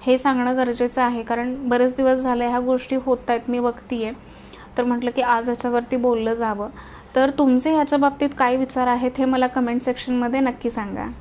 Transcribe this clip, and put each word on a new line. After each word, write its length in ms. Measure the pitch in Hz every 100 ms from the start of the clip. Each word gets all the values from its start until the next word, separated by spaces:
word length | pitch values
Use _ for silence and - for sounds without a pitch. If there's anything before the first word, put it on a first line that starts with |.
| -
हे 120 | 254
सांगणं 380 | 277 262 247 254
गरजेचं 460 | 254 240 247 247
आहे, 200 | 247 240
कारण 460 | 226 233 247 254 262
बरेच 280 | 240 254 254
दिवस 220 | 262 262
झाले 280 | 262 240 240
ह्या 140 | 240
गोष्टी 360 | 247 254 - 262
होत 220 | 262 247 -
आहेत, 120 | 233 233
मी 120 | 247
बघतीये, 520 | 240 233 - 240 220 247 - - - - - -
तर 60 |
म्हटलं 260 | 247 240 240
की 120 | 240
आज 220 | 247 233
ह्याच्यावरती 520 | 240 240 247 240 240 254
बोललं 380 | 247 233 220
जावं. 340 | 226 226 208 208 - - - - -
तर 140 | 269
तुमचे 440 | 277 277 254 294
ह्याच्या 240 | 320 294 294
बाबतीत 300 | 277 277 285 285
काय 180 | 247 254
विचार 300 | 262 262 247
आहेत, 240 | 240 254 254
हे 60 |
मला 220 | 262 262 254
कमेंट 340 | 262 240 240
सेक्शनमध्ये 600 | 254 247 - 247 240 262
नक्की 300 | 269 254 233
सांगा. 400 | 233 202 190 - 247